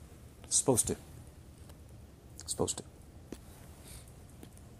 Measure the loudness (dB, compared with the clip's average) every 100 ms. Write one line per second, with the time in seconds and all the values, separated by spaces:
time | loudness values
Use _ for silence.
0 | -14 -14 -16 -14 4 8 10 8 8 2
1 | -2 -14 -14 -14 -16 -16 -14 -14 -14 -14
2 | -16 -16 -14 -8 -2 4 4 2 -6 -12
3 | -16 -16 -12 -12 -12 -14 -14 -14 -12 -12
4 | -12 -14 -14 -14 -14 -14 -14